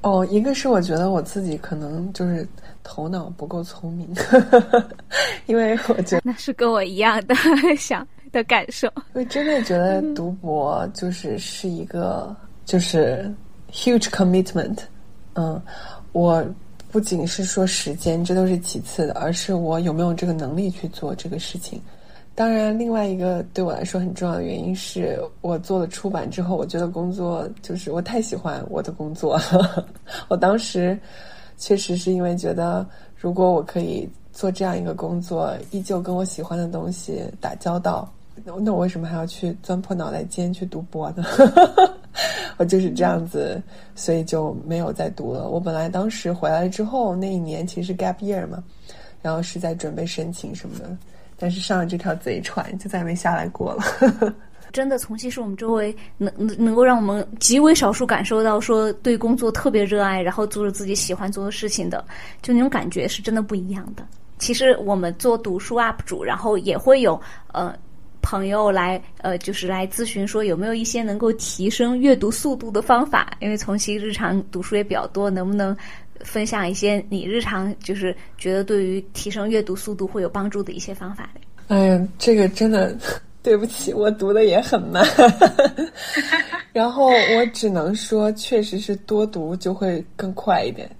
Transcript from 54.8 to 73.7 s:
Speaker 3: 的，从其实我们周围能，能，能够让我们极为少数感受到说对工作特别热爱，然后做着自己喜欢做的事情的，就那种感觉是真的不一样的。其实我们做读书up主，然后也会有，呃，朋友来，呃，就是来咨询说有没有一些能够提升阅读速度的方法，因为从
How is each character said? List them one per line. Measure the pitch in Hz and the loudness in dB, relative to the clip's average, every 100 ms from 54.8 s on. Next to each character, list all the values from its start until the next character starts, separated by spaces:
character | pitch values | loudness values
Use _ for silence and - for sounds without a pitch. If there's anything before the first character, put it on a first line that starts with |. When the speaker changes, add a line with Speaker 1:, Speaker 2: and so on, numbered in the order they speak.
| 269 | 0
Speaker 3:
的， | 262 | -2
从 | - 220 | -4 -8
其 | 247 | -6
实 | 247 | -6
我 | 220 | -8
们 | 196 | -4
周 | 226 | 0
围 | 226 208 214 - - | 0 0 -4 -12 -4
能， | 196 - | -4 0
能， | 220 208 226 | -2 2 2
能 | 220 | 6
够 | |
让 | 254 247 | 8 6
我 | |
们 | 208 208 196 220 | 2 -2 -4 0
极 | - 254 | 4 8
为 | 302 | 8
少 | 330 226 | 8 6
数 | 208 - | 2 2
感 | 214 | 2
受 | 196 220 | 2 4
到 | 220 214 | 4 4
说 | 220 226 220 | 4 4 4
对 | 208 - 233 | 0 2 2
工 | 226 233 | 2 2
作 | 233 | 2
特 | 220 277 | 2 2
别 | 208 | 4
热 | 202 208 | 2 2
爱， | 196 190 | 2 2
然 | 175 | 0
后 | 180 208 | 0 -2
做 | 202 | -2
着 | 208 | -4
自 | 196 196 | -4 -4
己 | |
喜 | 202 - | -2 -2
欢 | 185 196 | -4 -4
做 | 202 | -4
的 | 196 | -6
事 | 214 214 | -4 -4
情 | 214 175 | -2 -2
的， | - - - - - | -4 -8 -14 -14 -12
就 | - | 2
那 | 240 | 4
种 | 262 | 4
感 | 254 175 | 2 -2
觉 | 180 147 | -2 -4
是 | - | -4
真 | 208 | -2
的 | 220 | -2
不 | 208 208 | -2 -4
一 | 185 | -4
样 | 196 185 - | -8 -8 -12
的。 | - - - - | -12 -14 -14 -8
其 | - | -4
实 | 240 262 247 196 | 4 6 4 4
我 | 196 | 0
们 | 175 175 | 0 0
做 | 247 233 | 2 2
读 | 220 180 | 0 -4
书 | - 233 | -2 0
up | 226 226 - | 0 0 -6
主， | - | -6
然 | 233 190 | -2 -2
后 | 226 208 | 0 0
也 | 190 190 | 2 2
会 | 262 269 | 6 8
有， | 226 160 - - - | 6 2 -4 -12 -8
呃， | - 180 - - - - - | -4 -4 -6 -12 -12 -12 -6
朋 | - 196 196 | -4 -2 0
友 | 202 214 | 2 4
来， | 190 180 185 - - | 4 2 -2 -6 -6
呃， | 190 180 | -4 -2
就 | 180 | -4
是 | 196 185 | -4 -2
来 | 185 190 | -2 -2
咨 | 208 233 | -2 -4
询 | 196 202 | -2 -2
说 | 214 | 0
有 | 214 165 | 0 0
没 | 214 | 0
有 | |
一 | 226 | -2
些 | 226 247 | -2 -2
能 | 220 208 | -2 2
够 | 226 | 2
提 | 220 - - 190 | 0 -4 -2 -2
升 | - 240 247 | 2 2 4
阅 | 277 254 | 6 6
读 | 202 | 4
速 | 226 294 254 | 0 -2 -4
度 | 226 | -2
的 | 208 | -2
方 | 226 240 | 4 4
法， | 294 - - - | 6 2 0 -4
因 | 202 | -4
为 | 214 | -4
从 | - | -2